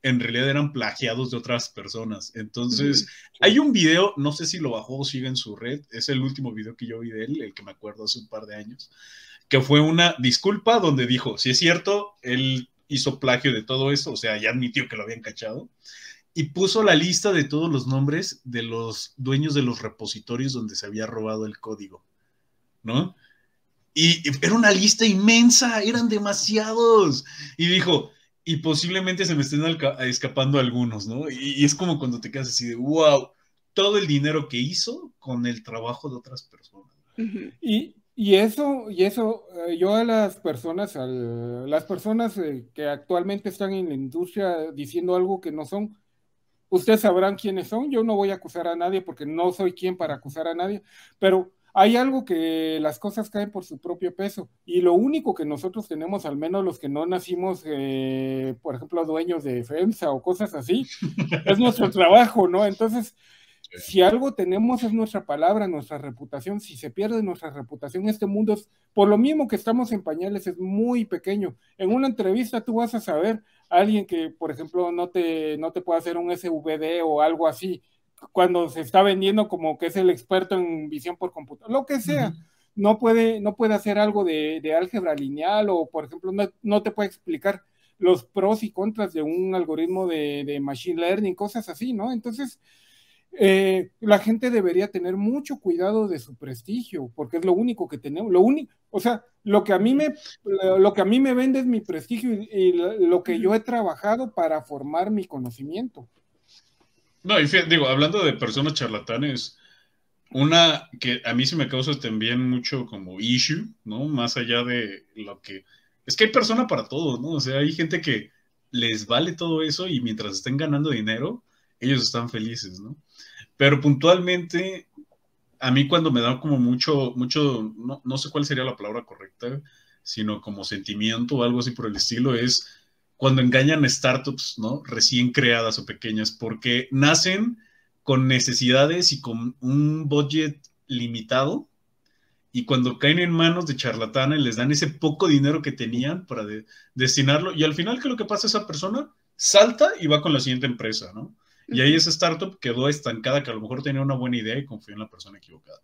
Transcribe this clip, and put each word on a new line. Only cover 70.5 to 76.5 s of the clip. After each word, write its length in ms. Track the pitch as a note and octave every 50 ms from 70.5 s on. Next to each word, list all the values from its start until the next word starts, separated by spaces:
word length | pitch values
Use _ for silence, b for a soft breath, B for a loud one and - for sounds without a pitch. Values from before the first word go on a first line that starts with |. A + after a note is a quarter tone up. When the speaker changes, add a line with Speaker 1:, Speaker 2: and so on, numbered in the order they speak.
| E3+ E3+
Speaker 3:
muy 440 | F#3 F#3 G3 G#3 A3+ A#3+ B3 B3 A3
pequeño. 520 | - F#3 E3+ - F#3+ G3 G#3 G3 E3+ C3 _ _ _ _
En 140 | _ G3 F#3
una 160 | A3 B3+ C4+
entrevista 540 | C4+ A3 - G#3 F#3+ F#3+ A#3+ B3+ A3 - A3+
tú 140 | A3+ - A3
vas 180 | A3+ A#3 A3+ A#3+
a 80 | A3+
saber 400 | A3 - D#3+ D3+ F3 G#3+ A3+ A3 _ _ _ _ _ _
a 80 | -
alguien 280 | F3 G3 G#3 G#3+ G#3 G3
que, 240 | - F3+ E3 E3 D#3+
por 220 | D#3+ _ E3 D#3
ejemplo, 400 | C#3+ C3 D#3+ D3+ - F3+ F3+ F3
no 180 | F3 F3 F3 F3
te, 480 | F3 F#3 F3 E3 E3 D#3+ D#3 D#3 D3+
no 140 | D3 D#3 E3
te 100 | E3 F3+
puede 180 | F3 - E3+ E3
hacer 160 | E3 F3 E3+
un 160 | E3+ F3 F3
S 160 | F3 E3+ -
V 300 | F3